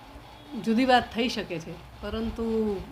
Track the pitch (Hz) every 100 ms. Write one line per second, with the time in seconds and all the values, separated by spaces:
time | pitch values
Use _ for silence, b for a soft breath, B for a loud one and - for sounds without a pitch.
0 | - - - - - 226 185 226 262 247
1 | 233 208 233 220 185 170 - - - -
2 | 208 214 226 226 226 220 214 190 180